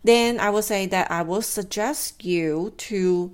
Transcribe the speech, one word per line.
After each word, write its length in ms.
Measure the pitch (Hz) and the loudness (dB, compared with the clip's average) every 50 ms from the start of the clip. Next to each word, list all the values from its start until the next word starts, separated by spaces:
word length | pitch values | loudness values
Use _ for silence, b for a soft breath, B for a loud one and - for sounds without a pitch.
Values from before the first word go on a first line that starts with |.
| - | 6
then 340 | 226 233 233 233 233 240 | 6 6 6 4 2 0
I 120 | 226 - 208 | 0 0 0
will 120 | 202 214 | 0 0
say 240 | 208 - 214 196 196 | 0 0 -2 -2 -2
that 220 | 185 190 185 170 - | 0 0 0 0 0
I 120 | 170 170 | -2 -2
will 200 | 170 160 180 214 | -2 -2 -2 -4
suggest 840 | 226 - - 214 190 190 - 208 214 262 302 - - - - - - | -2 -4 -6 -6 -6 -6 -4 -2 -2 -2 -2 -4 -6 -8 -10 -8 -4
you 480 | 180 175 170 165 156 151 160 180 220 - | -2 0 0 0 0 0 -2 -4 -6 -8
to 580 | - - - 220 190 185 180 180 175 175 180 | -12 -10 -6 -2 0 2 2 2 2 0 -4